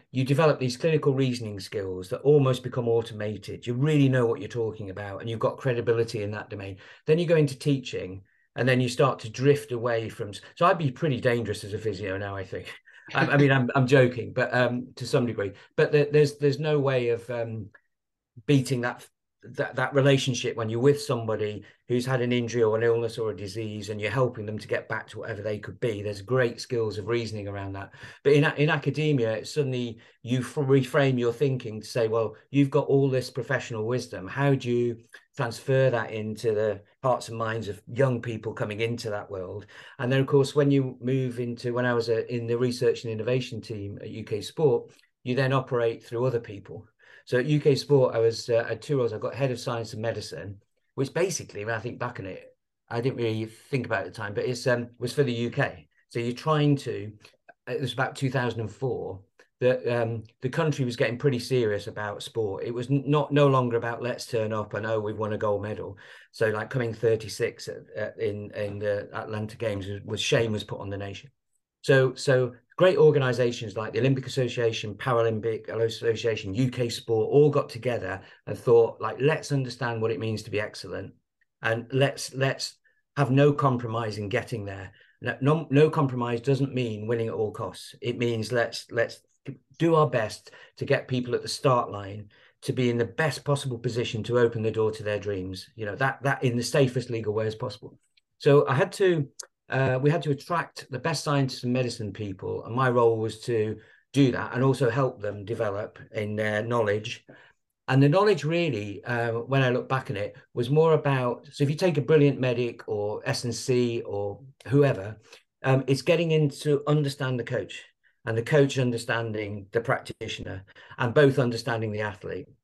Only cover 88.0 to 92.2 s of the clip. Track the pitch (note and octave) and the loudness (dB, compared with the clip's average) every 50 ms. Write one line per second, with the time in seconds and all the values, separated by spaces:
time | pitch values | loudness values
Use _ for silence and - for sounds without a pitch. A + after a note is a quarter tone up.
88 | - A#2 A#2+ - B2 A#2+ A#2 A2+ A2 G#2 B2 A#2+ A2+ - - - - - - A#2 | -6 -6 -4 -2 -2 -2 0 -2 -2 -2 0 0 0 0 -4 -8 -12 -6 -2 -2
89 | A#2 - - - _ _ _ _ _ - C3+ - _ _ _ - D#3 E3 D#3+ D#3 | -2 -2 -4 -10 _ _ _ _ _ -14 -14 -14 _ _ _ 0 2 4 4 4
90 | D3+ C3+ B2+ A#2+ A2 G#2 - - - - - - - - _ - - - C3+ A#2+ | 4 4 2 0 -2 -4 -6 -12 -18 -20 -20 -20 -20 -20 _ -6 -2 0 0 0
91 | - - B2+ B2+ B2 B2 A#2+ G#2+ - G#2+ - - - C#3 B2+ A#2+ - - G2 G2+ | 0 -2 -4 -4 -2 -2 -2 -4 -4 -6 -6 0 2 4 4 4 2 -2 -6 -10
92 | G2+ G2 G2+ G#2+ | -10 -10 -12 -14